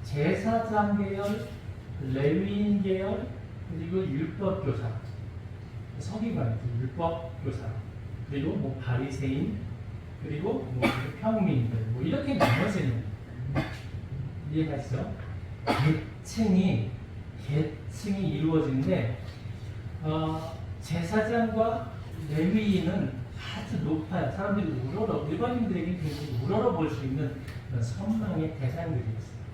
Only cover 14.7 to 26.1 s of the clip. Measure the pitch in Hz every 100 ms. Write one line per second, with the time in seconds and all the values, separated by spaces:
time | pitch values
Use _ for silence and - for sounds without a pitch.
14.7 | - - 123 - - - - - - -
15.7 | - 151 160 - - - - 214 185 185
16.7 | 113 - - - - - - - 147 156
17.7 | - - - 202 196 170 143 160 160 135
18.7 | 131 185 185 113 - - - - - -
19.7 | - - - 151 156 156 160 - - -
20.7 | - - 170 170 214 220 233 226 214 226
21.7 | - - - - - 147 151 180 220 208
22.7 | 180 160 - 127 - - - - - -
23.7 | - - 156 160 180 - - 202 202 170
24.7 | 127 127 202 220 147 151 160 240 247 208
25.7 | 175 165 185 151